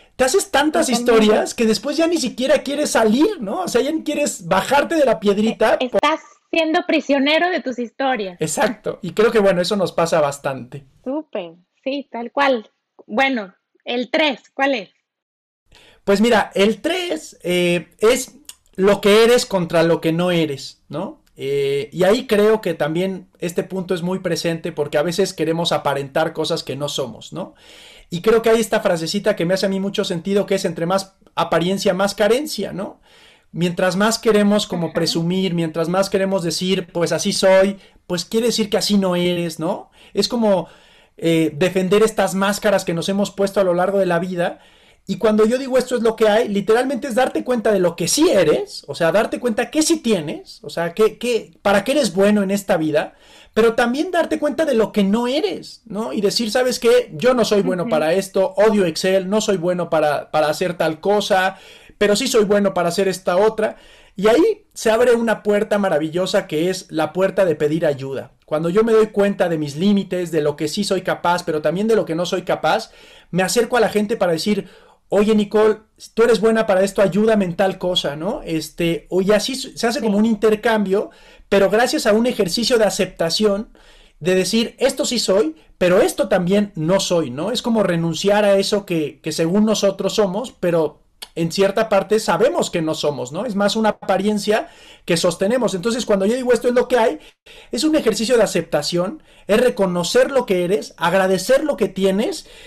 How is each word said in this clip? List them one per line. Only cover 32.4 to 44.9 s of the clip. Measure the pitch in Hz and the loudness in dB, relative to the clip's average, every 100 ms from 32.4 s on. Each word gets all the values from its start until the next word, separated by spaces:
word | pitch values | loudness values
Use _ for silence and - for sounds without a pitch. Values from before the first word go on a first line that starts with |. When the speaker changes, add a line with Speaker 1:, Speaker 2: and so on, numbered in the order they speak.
| 311 - - | -2 -8 -8
Speaker 1:
¿no? | 165 208 - _ _ - _ _ | -8 -12 -14 _ _ -20 _ _
Mientras | 160 175 175 185 180 | -4 -4 -2 -2 0
más | 214 220 | 0 0
queremos | 233 208 202 208 - | 2 2 4 2 0
como | 175 160 | -4 -4
Speaker 2:
Ajá. | 170 | -4
Speaker 1:
presumir, | 165 170 165 185 190 | -2 -2 -2 -2 -2
mientras | 170 165 160 165 | -2 -4 -4 -2
más | 185 196 | 0 0
queremos | 196 190 190 | 0 0 -2
decir, | 165 165 185 185 180 | -2 -4 -2 -2 -2
"Pues | 175 160 | -4 -2
así | 160 202 | -2 -2
soy", | 185 190 190 196 196 - _ - | 2 4 6 4 -2 -14 _ -8
pues | 175 - | -8 -2
quiere | 226 240 | -2 0
decir | 220 208 | 0 -2
que | 214 | -2
así | 202 202 | 2 2
no | 190 175 | 2 0
eres, | 175 175 170 160 | 0 -2 -4 -6
¿no? | 156 226 - _ - | -6 -6 -10 _ -6
Es | - - | -4 -2
como, | 240 220 190 170 - _ _ _ - | 0 2 0 -2 -14 _ _ _ -6
eh, | 165 165 160 147 | 0 2 0 0
defender | 180 185 185 202 | -2 0 2 2
estas | 220 220 190 185 | 2 2 -2 0
máscaras | 196 202 214 190 185 | -2 0 0 0 0
que | |
nos | 170 160 | -4 -2
hemos | 196 196 | -2 -2
puesto | - 196 208 | -2 -2 0
a | |
lo | 190 | 2
largo | 175 190 196 | 2 0 2
de | 185 | 2
la | 170 | 0
vida. | 185 180 180 302 _ _ _ | -2 -4 -4 -6 _ _ _